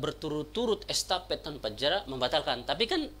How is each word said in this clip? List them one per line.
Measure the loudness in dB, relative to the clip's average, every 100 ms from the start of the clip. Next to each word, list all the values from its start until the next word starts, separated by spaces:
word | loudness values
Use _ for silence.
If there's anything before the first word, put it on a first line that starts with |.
berturut-turut | 0 -2 -2 -2 -2 0 2 2 0
estafet | -2 0 0 0 -4 -4
tanpa | -6 -4
jarak | 0 2 2 0
membatalkan. | 0 2 2 2 0 0
Tapi | 0 2
kan | 2 -2 -2